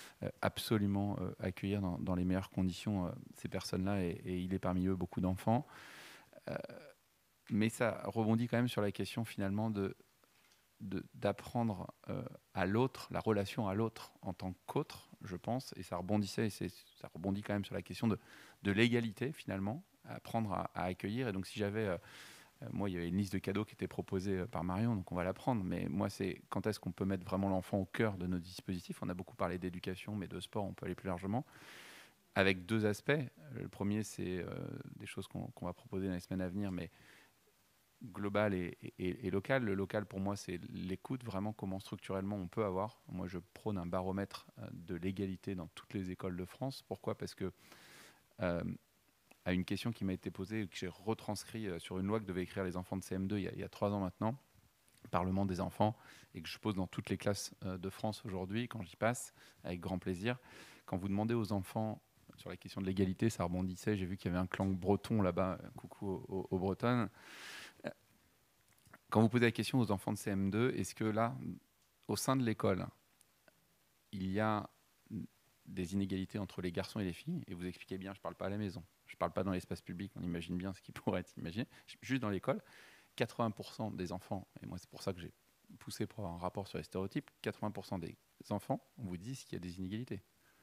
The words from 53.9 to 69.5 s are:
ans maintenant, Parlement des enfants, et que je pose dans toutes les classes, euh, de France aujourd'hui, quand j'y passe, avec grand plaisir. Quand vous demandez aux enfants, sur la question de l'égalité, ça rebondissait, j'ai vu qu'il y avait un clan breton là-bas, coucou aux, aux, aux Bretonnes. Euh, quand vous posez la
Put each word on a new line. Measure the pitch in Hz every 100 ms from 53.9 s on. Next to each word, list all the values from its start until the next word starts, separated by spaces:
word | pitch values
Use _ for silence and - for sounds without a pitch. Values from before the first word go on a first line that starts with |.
ans | 101
maintenant, | 92 - 107 135 - - _ _ _ - -
Parlement | 87 90 95 98
des | 90
enfants, | 92 - 107 110 - - -
et | 92
que | 80
je | -
pose | 107
dans | 95 90
toutes | - -
les | 101
classes, | 107 101 - -
euh, | 98 92
de | 95
France | - 110 101 113
aujourd'hui, | 92 92 110 120
quand | 110
j'y | 87 -
passe, | 110 123 - - - -
avec | - 90
grand | 87 92
plaisir. | 92 87 110 127 - - - -
Quand | - 92
vous | 98
demandez | 98 110
aux | 117 101
enfants, | 101 95 113 110 104 - _ - -
sur | 90
la | 92
question | 92 -
de | 95
l'égalité, | 95 95 92 113
ça | -
rebondissait, | 87 90 92 90 - 104
j'ai | 90
vu | 98
qu'il | -
y |
avait | 90
un | 90
clan | - 98
breton | 95 92 101 - 113
là-bas, | 92 87 92 87 - -
coucou | - - 101
aux, | 90 -
aux, | 95 -
aux | 95
Bretonnes. | 95 92 120 123 107 - - - - - - - 50
Euh, | - _ _ _ _ _ _ _ _ _ - _
quand | 107
vous | 110
posez | 120
la | 117